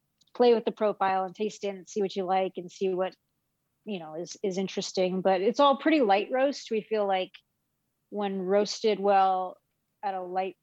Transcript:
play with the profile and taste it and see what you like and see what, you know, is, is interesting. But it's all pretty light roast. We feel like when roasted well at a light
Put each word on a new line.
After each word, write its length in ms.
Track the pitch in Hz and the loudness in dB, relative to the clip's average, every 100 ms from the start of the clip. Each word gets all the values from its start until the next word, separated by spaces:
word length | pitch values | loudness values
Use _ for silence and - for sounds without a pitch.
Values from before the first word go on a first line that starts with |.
| _ _ _ | _ _ _
play 200 | - 247 | 2 4
with 100 | 226 | 4
the 80 | 226 | 0
profile 520 | - 214 196 190 190 | -2 -2 0 0 0
and 100 | 190 | -2
taste 300 | 175 214 - | -4 -6 -6
it 40 | 202 | -8
and 200 | 190 170 | -8 -8
see 140 | 214 | -4
what 140 | 190 196 | -2 -2
you 80 | |
like 280 | 180 190 190 190 | -2 0 0 -4
and 140 | 175 | -12
see 220 | - 190 | -4 -2
what, 220 | 185 185 - _ _ _ _ _ _ | 0 -4 -6 _ _ _ _ _ _
you 160 | - 196 | -10 -10
know, 140 | 156 | -10
is, 220 | 156 170 - | -10 -10 -6
is 160 | 208 185 | -4 -4
interesting. 640 | 190 - 185 - 185 185 | -4 -6 -6 -2 0 0
But 180 | 190 190 | 2 2
it's 200 | 196 233 | 2 4
all 180 | 285 277 | 4 4
pretty 220 | 311 311 | 2 4
light 260 | 220 196 202 | 4 2 2
roast. 380 | 254 277 269 - | 0 0 0 -4
We 120 | 220 | -4
feel 240 | 190 214 202 | -2 -2 0
like 260 | 190 185 - _ _ _ _ _ _ _ | 0 -2 -10 _ _ _ _ _ _ _
when 320 | 202 202 196 | -6 -4 -4
roasted 580 | 180 202 208 - 220 196 | 0 2 0 0 0 2
well 580 | 196 196 190 185 185 - _ _ _ _ | 4 4 4 0 -4 -10 _ _ _ _
at 120 | 202 | -6
a 80 | 190 | -6
light 340 | 180 185 190 - | -6 -4 -4 -6